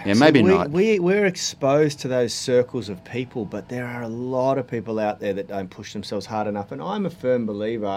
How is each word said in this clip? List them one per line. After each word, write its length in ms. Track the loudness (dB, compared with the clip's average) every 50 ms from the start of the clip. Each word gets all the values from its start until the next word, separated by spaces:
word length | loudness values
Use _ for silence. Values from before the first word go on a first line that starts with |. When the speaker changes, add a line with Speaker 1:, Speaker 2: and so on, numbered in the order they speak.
| 0
Speaker 1:
Yeah, 80 | 2 4
Speaker 2:
So 60 | 6
Speaker 1:
maybe 200 | 8 8 8 8
Speaker 2:
we, 80 | 8 6 6
Speaker 1:
not. 160 | 4 2 0
Speaker 2:
we, 280 | 0 2 2 2 2 2
we're 260 | 2 2 2 2 2
exposed 720 | 0 0 -2 -6 -8 -6 -2 2 4 4 4 4 2 0 -4
to 80 | -4 -2
those 240 | 0 0 0 0
circles 560 | -2 -4 -2 2 4 4 4 2 -2 -8 -6 -8
of 160 | -10 -12 -12
people, 400 | -10 -8 -8 -8 -6 -6 -8 -8
but 240 | -6 -8 -10 -10 -8
there 160 | -8 -8 -8
are 160 | -8 -8 -8
a 60 | -8 -8
lot 480 | -8 -6 -6 -4 -2 0 2 2 2
of 100 | 0 -2
people 320 | -4 -6 -6 -6 -4 -2 -2
out 220 | 0 -2 -2 -2
there 140 | -4 -4 -4
that 140 | -4 -6 -6
don't 200 | -6 -8 -8 -8
push 240 | -12 -14 -14 -12
themselves 320 | -10 -10 -8 -6 -8 -8 -6
hard 200 | -6 -4 -4 -4
enough. 260 | -4 -4 -6 -8 -8
And 80 | -10 -10
I'm 240 | -8 -6 -4 -4 -4
a 60 | -6
firm 340 | -6 -4 -2 0 0 0 0
believer, 400 | -4 -4 -4 -4 -4 -4 -4 -4 -4 -4